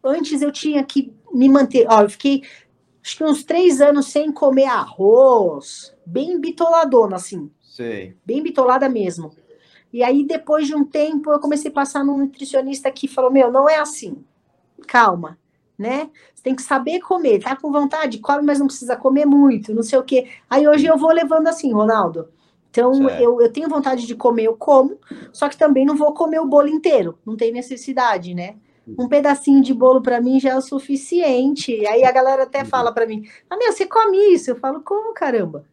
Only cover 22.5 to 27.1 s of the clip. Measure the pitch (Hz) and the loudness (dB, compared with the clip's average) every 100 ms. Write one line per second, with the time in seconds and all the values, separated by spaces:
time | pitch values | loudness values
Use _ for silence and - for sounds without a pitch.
22.5 | _ _ - 247 269 269 - 240 240 226 | _ _ 0 2 2 0 2 0 4 2
23.5 | 226 320 285 277 262 233 226 247 233 220 | 0 -6 -4 -2 -4 -6 -2 -2 0 -2
24.5 | 226 - 277 269 403 _ - - - 285 | -4 2 4 4 -4 _ -20 -20 -6 -6
25.5 | - 311 262 277 302 302 294 339 320 302 | 0 2 2 2 2 -2 0 -2 -2 2
26.5 | 285 285 311 349 277 175 | 2 2 0 2 2 0